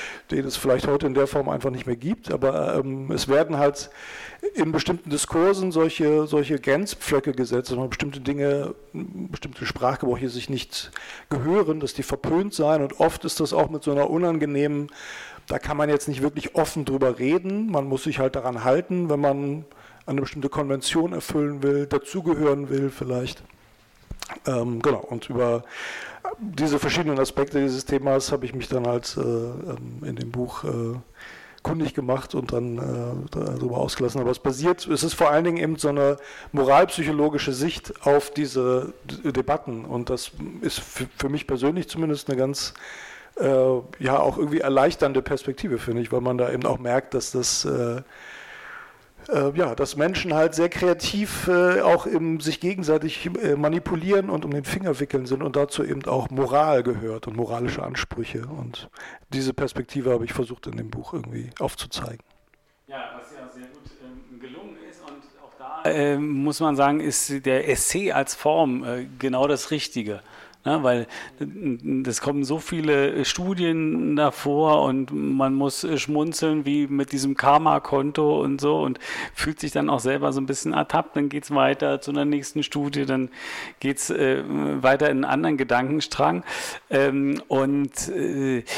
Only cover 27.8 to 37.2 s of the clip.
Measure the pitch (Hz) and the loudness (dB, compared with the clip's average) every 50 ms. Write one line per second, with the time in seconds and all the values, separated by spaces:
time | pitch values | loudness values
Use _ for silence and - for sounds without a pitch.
27.8 | - - 143 135 139 135 135 135 131 - 147 139 127 120 131 127 117 - 135 127 | -2 -2 -2 0 2 2 2 2 2 0 -2 -2 -2 -6 -6 -8 -6 -2 -2 0
28.8 | 120 120 120 120 - - - - 131 120 117 113 117 120 123 - - 175 123 120 | 0 0 0 0 -2 -4 -4 -2 -2 0 0 -2 -2 -6 -8 -10 -10 -10 -10 -10
29.8 | 123 120 120 123 147 131 123 117 123 117 120 123 123 123 - - - - 123 120 | -10 -12 -12 -10 -8 -8 -8 -6 -8 -6 -4 -4 -4 -4 -6 -6 -6 -4 -4 -2
30.8 | 117 113 123 123 - - - - - - - - - - - - - - 165 165 | -4 -4 -6 -8 -12 -16 -20 -20 -20 -20 -20 -20 -20 -20 -18 -8 -6 -4 -2 -2
31.8 | 151 135 - 147 123 127 131 131 - - - 147 123 120 123 120 123 120 117 120 | -2 -2 -2 -4 -2 0 -2 -2 -2 -4 -6 -6 -4 -2 -2 -2 -2 -2 -4 -4
32.8 | 127 135 123 120 120 120 123 131 135 - - - - - 131 123 127 123 120 131 | -4 -4 -4 -4 -6 -6 -6 -8 -8 -8 -6 -6 -6 -4 -4 -4 -4 -2 -2 -2
33.8 | 131 - - - 127 120 117 135 120 120 127 - - 139 127 127 156 180 180 - | -2 -2 -2 -2 -2 0 0 0 0 0 -2 0 -2 -2 -2 2 2 2 2 2
34.8 | - - 156 139 160 165 - - 170 147 147 156 170 175 165 170 - 156 156 143 | 0 -2 0 0 0 -2 2 4 4 6 6 6 4 4 2 0 0 0 0 0
35.8 | - 147 143 143 143 139 143 143 - - - - - - - 143 135 131 139 - | 0 0 2 4 4 4 4 2 -4 -12 -16 -16 -12 -4 0 2 6 8 8 8
36.8 | 190 - - 170 151 156 151 147 | 8 6 4 0 0 0 2 4